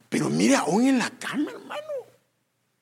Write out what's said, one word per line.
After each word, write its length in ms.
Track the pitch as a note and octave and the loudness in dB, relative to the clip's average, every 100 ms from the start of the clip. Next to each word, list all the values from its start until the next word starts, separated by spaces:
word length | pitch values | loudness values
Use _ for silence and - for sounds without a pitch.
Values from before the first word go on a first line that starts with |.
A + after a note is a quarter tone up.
| _ | _
Pero 220 | - A#3 | -2 0
mire, 240 | D#3 G#3+ | 2 4
aún 320 | C4+ - G3 C4 | 4 2 2 4
en 120 | C4 | 2
la 100 | D#3 | 0
cama, 400 | - - A3+ F4+ | -6 -8 -4 -6
hermano, 320 | - - D5 D#5 C#5 - _ _ _ _ _ _ _ | -8 -12 -12 -10 -10 -12 _ _ _ _ _ _ _